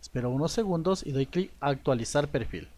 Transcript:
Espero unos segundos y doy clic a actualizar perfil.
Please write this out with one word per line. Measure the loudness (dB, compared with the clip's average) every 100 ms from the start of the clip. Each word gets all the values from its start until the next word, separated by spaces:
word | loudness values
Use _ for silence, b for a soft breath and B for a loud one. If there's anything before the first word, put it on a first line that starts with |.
Espero | -6 -4 -2
unos | 0 0
segundos | 0 0 2 2 0 0
y |
doy | 0 0
clic | 0 -2 -2
a | -2
actualizar | 0 2 2 2 0 2
perfil. | 0 -2 -6 -10